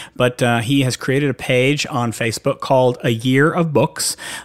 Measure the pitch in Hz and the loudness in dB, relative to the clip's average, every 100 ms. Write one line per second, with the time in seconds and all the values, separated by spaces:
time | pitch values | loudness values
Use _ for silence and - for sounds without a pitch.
0 | - - 123 - 123 117 107 139 131 117 | -12 0 0 2 0 0 0 0 0 -2
1 | - 135 143 123 - 127 131 147 - 123 | -2 0 0 -4 0 2 2 0 -2 -2
2 | 120 110 120 110 - 131 - 135 127 123 | -4 -2 -4 -2 -4 -4 0 2 2 0
3 | 131 117 127 131 151 180 165 135 139 - | -2 -2 2 4 4 2 0 2 0 -2
4 | - - - - | -8 -8 -12 -14